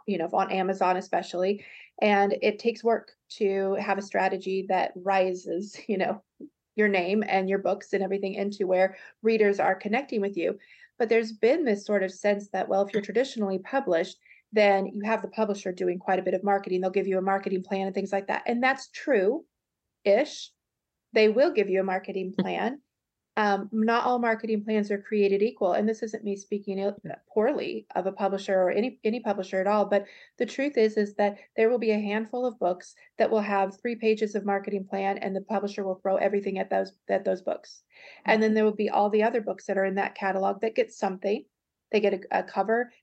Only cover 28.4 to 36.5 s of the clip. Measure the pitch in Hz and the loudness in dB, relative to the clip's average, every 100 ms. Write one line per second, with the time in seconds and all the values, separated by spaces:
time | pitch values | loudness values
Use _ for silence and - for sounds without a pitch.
28.4 | 202 190 180 202 254 254 214 240 220 202 | 0 2 2 2 -2 -2 -4 -2 -2 -4
29.4 | 185 190 190 208 196 202 202 - - - | -2 -2 2 2 2 0 -2 -12 -14 -6
30.4 | 240 - 285 254 220 214 208 - 202 202 | -4 -2 -2 2 2 2 -2 0 0 -2
31.4 | - - 226 247 220 208 202 214 220 247 | -6 2 2 2 2 0 0 -2 -4 -4
32.4 | 247 233 180 180 - - _ - 226 220 | -4 -2 -2 -2 -8 -20 _ 0 2 2
33.4 | 202 196 196 - 240 226 220 220 208 208 | 2 0 0 -2 -6 0 0 2 0 -2
34.4 | 202 196 196 202 190 196 196 196 202 196 | -2 -2 -2 -6 -4 -4 -2 -2 -4 -6
35.4 | 202 202 202 208 190 185 196 190 196 202 | -4 -4 -2 -4 -4 -4 0 2 2 0
36.4 | 196 | -2